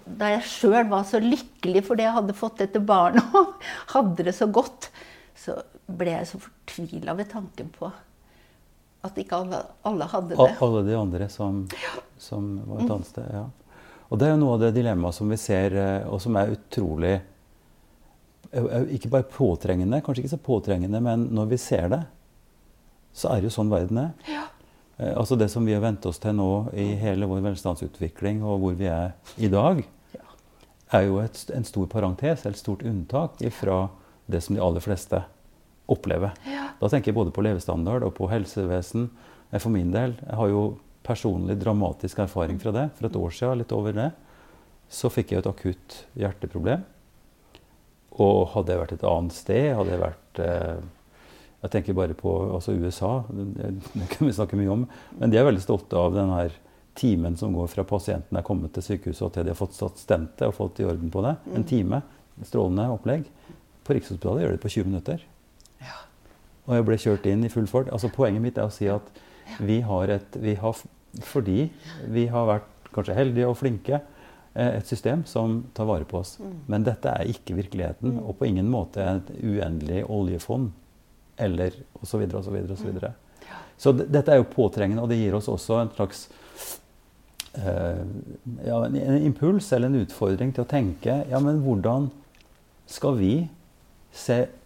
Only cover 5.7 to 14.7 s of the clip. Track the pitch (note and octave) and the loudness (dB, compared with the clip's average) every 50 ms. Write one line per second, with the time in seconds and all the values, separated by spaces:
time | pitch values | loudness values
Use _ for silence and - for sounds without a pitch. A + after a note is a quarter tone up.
5.7 | - - _ - F#3 F3 F3+ F3 E3 E3 E3+ E3 - F#3+ - - - _ _ - | -20 -18 _ -10 -6 -4 -2 -2 -2 -2 -4 -6 -10 -12 -16 -18 -20 _ _ -16
6.7 | - - F3 D#3+ - D#3+ D#3+ D3+ D#3+ F3+ G#3 G3+ - A#3 G3 E3+ - - - E3 | -12 -10 -10 -8 -8 -8 -6 -6 -4 -4 -6 -8 -8 -10 -10 -10 -12 -12 -12 -12
7.7 | - - - F3 F#3 - - _ _ _ _ _ _ _ - _ _ _ _ _ | -12 -10 -10 -10 -12 -12 -20 _ _ _ _ _ _ _ -20 _ _ _ _ _
8.7 | _ _ _ _ _ _ - F#3+ G3 - G3 - F#3 F3 F#3 F#3 F#3 F3+ - - | _ _ _ _ _ _ -14 -12 -10 -10 -8 -4 -4 -4 -4 -4 -6 -6 -8 -10
9.7 | - - - G#3 G#3+ F3 D3 E3+ - G3 F#3 E3+ - - B2+ C3 B2+ - C3 A#2+ | -12 -8 -6 -4 -2 -2 -2 -2 -2 -4 -4 0 6 8 8 8 6 4 2 2
10.7 | A2+ G#2+ G2 G2+ A2 A2+ G#2+ F#2+ F2 F2 G2+ G2+ - - G#2+ G2+ G2 G2+ G2 F#2+ | 4 4 2 2 2 0 0 0 -2 -2 -4 -4 -6 -4 -4 -4 -2 -4 -6 -8
11.7 | - - - - - - - - - - - - - G#2 G2+ G2+ G2+ G2 G#2+ G#2+ | -10 -10 -10 -10 -10 -10 -14 -16 -20 -20 -14 -10 -6 -6 -4 -4 -6 -6 -8 -8
12.7 | G#2 A2 A#2 A#2+ G#2+ G2+ - - - - A#2 - G#2+ G2+ G#2+ B2 B2+ - - - | -4 -2 -2 0 0 -2 -4 -8 -10 -12 -10 -8 -8 -8 -8 -10 -14 -18 -20 -20
13.7 | - - - - - - - - - G#2+ B2+ D3+ D#3 D3+ D3+ C3+ A#2+ A2+ A2+ A#2 | -20 -20 -20 -20 -20 -20 -8 -2 0 2 4 6 6 6 6 4 4 4 4 4